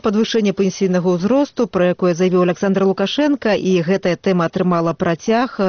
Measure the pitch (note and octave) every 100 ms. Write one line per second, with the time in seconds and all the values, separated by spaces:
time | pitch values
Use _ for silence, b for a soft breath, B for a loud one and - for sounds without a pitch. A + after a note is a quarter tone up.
0 | A3+ G#3 A3 A#3 G3+ F#3+ G3 - F#3+ F3+
1 | F3 F3+ G3+ C4+ C#4+ - A3+ F#3 F3+ F3
2 | F3+ E3 F#3 F3+ F3+ F3 G3 F#3+ F#3+ F#3
3 | G3 - D4 C#4+ A3 F#3+ F#3 F3+ E3 G3
4 | F#3 E3 G3 F3+ E3 - F3+ E3+ E3 E3
5 | F3+ E3+ - A3+ B3+ -